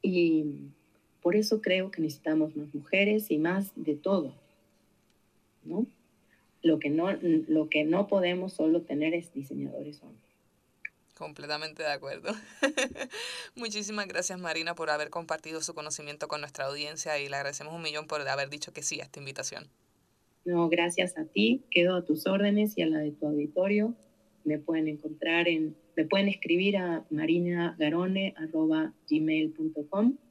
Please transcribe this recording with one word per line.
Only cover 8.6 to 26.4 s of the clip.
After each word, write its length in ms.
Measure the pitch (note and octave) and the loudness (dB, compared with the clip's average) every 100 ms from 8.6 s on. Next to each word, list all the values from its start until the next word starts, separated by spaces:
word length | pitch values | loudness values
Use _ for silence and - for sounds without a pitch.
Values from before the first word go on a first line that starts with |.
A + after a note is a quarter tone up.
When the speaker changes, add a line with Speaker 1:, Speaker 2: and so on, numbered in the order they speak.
| D#3 E3 | 2 2
Speaker 1:
tener 320 | E3+ D3 D#3 | 2 0 0
es 200 | E3+ E3+ | 0 -4
diseñadores 680 | - C#3 C#3 C#3 - C#3+ D3 | -10 -8 -8 -6 -8 -12 -14
hombres. 280 | D3+ D3 _ _ _ _ _ _ - _ _ - | -20 -20 _ _ _ _ _ _ -18 _ _ -14
Speaker 2:
Completamente 640 | D#3 D3 D3 D3+ D#3 D3+ | -14 -12 -8 -6 -8 -6
de 60 | D#3 | -4
acuerdo. 420 | C#3+ C#3 - - G#3+ - - | -4 -6 -8 -6 -8 -10 0
<laughs> 480 | C#4 D4+ C4 - B3+ G#4+ A#4 - - - | 0 2 -2 -4 -10 -8 -10 -10 -14 -10
Muchísimas 500 | A#3 G#3 G#3 G#3+ G3 | -8 -6 -6 -4 -4
gracias, 320 | - F3+ F#3 | -2 -4 -4
Marina, 340 | F3 D#3+ E3 | -4 -4 -4
por 160 | E3+ D#3+ | -4 -2
haber 200 | D3+ D3+ | 0 -2
compartido 520 | E3+ E3 D#3+ D#3+ D#3+ | -6 -6 -6 -6 -6
su 120 | D#3 | -6
conocimiento 560 | D#3+ D3+ D#3 D3 D3 D3+ | -8 -8 -8 -10 -10 -6
con 100 | D3+ | -6
nuestra 280 | C#3+ C3+ C3+ | -8 -6 -6
audiencia 520 | C#3+ D3 D#3 E3 D3 | -4 -6 -6 -4 -2
y 80 | C#3 | -2
le 80 | C#3 | -4
agradecemos 380 | C#3 C#3+ D3+ | -4 -6 -10
un 80 | E3 | -8
millón 260 | D#3+ D3+ D#3 | -6 -6 -4
por 180 | D3+ C#3 | -4 -2
haber 240 | C#3 C#3 | -2 -2
dicho 220 | C#3+ - | -6 -10
que 120 | - | -8
sí 180 | C#3 D3 | -6 -6
a 20 | |
esta 160 | C#3 - | -10 -14
invitación. 480 | C#3 C3+ - - - _ _ _ _ _ _ _ F3 | -12 -8 -8 -10 -16 _ _ _ _ _ _ _ -2
Speaker 1:
No, 240 | F3 E3+ | 2 2
gracias 480 | E3+ E3+ F3 F3+ D#3+ | 4 2 2 0 -2
a 80 | D#3+ | -4
ti. 400 | - A3 C4 - | 2 2 2 2
Quedo 260 | - F3 F3+ | 4 4 4
a 80 | F3 | 0
tus 200 | D#3 F#3+ | 0 2
órdenes 520 | G3 G3+ G3+ G#3+ - | 2 4 4 2 2
y 60 | |
a 20 | D#3+ | 0
la 140 | D#3 | 2
de 120 | D3+ | -2
tu 160 | D3 D3 | -2 -2
auditorio. 680 | D3 D3+ - F#3+ G#3 G#3+ A#3+ - _ _ _ D3+ | 0 0 0 2 4 2 -2 -14 _ _ _ -2
Me 140 | D3+ | -2
pueden 280 | D3+ D#3+ D#3 | 0 0 0
encontrar 600 | D3+ D#3 D#3 F3+ E3 F3 | -2 -8 -4 0 2 4
en, 260 | D#3+ D#3 D#3 _ - | 2 0 -4 _ -2
me 80 | D3 | 2
pueden 240 | G3 G3+ | 4 2
escribir 480 | F#3+ | 0